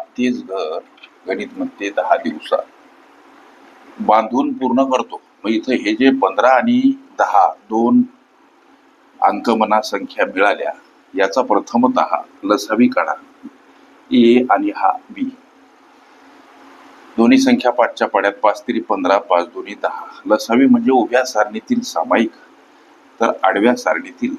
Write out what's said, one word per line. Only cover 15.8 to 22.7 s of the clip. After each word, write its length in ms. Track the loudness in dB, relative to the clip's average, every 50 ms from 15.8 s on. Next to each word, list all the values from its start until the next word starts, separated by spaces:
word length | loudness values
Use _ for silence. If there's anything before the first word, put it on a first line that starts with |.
| _ _ _ _ _ _ _ _ _ -20 -20 -20 _ _ -20 -20 -20 -20 -20 -20 -20 -20 -20 -20 -20 -10 0
दोन्ही 220 | 2 4 4 6 4
संख्या 340 | 4 4 2 2 2 0
पाचच्या 360 | 2 2 0 0 0 -4 -4 0
पाढ्यात, 240 | 0 0 0 0 -2 0
पाच 200 | 0 0 0 0 -6
तिरी 140 | -6 -6 -6
पंधरा, 380 | -4 -4 -4 -2 0 2 2 0 2 2
पाच 160 | 0 0 0 -2 -8
दुनी 200 | -14 -12 -12 -12 -6
दहा. 240 | -6 -6 -6 -8 -14 -16 -18 -12 -2
लसावी 400 | 0 0 0 0 0 2 4 4
म्हणजे 260 | 4 4 4 2 2
उभ्या 320 | 2 2 0 0 0 -2 -2
सारणीतील 560 | -2 -2 -2 -2 -2 -4 -12 -6 -4 -4 -4
सामाईक, 500 | -4 -6 -6 -6 -2 0 2 2 2 0 -4 -12 -20 _ _ _ _ _